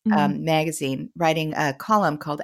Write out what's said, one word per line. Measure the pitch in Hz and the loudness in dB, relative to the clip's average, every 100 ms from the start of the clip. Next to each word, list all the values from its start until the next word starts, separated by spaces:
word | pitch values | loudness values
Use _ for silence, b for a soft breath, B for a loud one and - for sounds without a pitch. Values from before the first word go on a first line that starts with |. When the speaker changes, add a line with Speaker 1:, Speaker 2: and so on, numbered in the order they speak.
| - | 0
Speaker 1:
um, | 160 147 | 2 2
Speaker 2:
Mm. | 147 | 0
Speaker 1:
magazine, | 156 156 160 156 139 131 - | 0 0 0 -2 -4 -4 -8
writing | - 165 160 156 | 0 2 2 0
a | 151 151 | -2 -2
column | 135 - 214 185 147 | -2 0 2 2 0
called | 156 147 | -6 -4